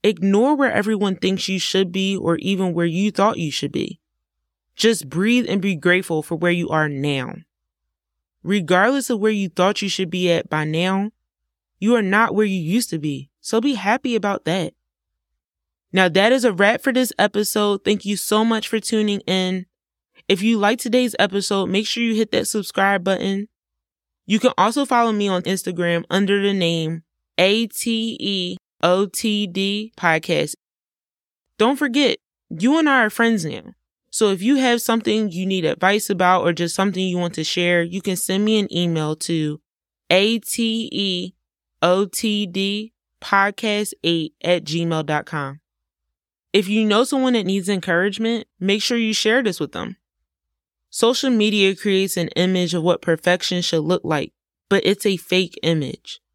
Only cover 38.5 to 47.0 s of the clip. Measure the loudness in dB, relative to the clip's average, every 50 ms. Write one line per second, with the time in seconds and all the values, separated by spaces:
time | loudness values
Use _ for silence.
38.5 | 2 2 0 0 -2 -2 0 0 0 -2 -2 -4 -4 -6 -4 -4 -2 -2 -2 -4
39.5 | -4 -8 _ _ _ _ _ _ _ _ _ _ 2 4 4 2 0 -2 -4 -6
40.5 | -4 -2 -2 -2 -2 -4 -6 -6 -6 -4 -4 -4 -4 -4 -8 -10 _ _ _ _
41.5 | _ _ _ _ _ _ 2 2 2 2 0 -2 -4 -4 -2 -2 0 -2 -2 -4
42.5 | -4 -4 -2 -2 -2 -4 -8 -10 _ _ _ _ _ _ -4 0 2 2 2 2
43.5 | -2 -4 -4 -2 -2 -2 -2 -4 -8 _ -2 0 0 0 -2 -6 _ _ 0 0
44.5 | 0 0 0 -4 -4 -2 -2 -2 -2 -2 -2 -2 -4 -4 -4 -6 -8 -8 -8 -8
45.5 | -10 -16 _ _ _ _ _ _ _ _ _ _ _ _ _ _ _ _ _ _
46.5 | 2 2 2 4 2 2 4 4 4 4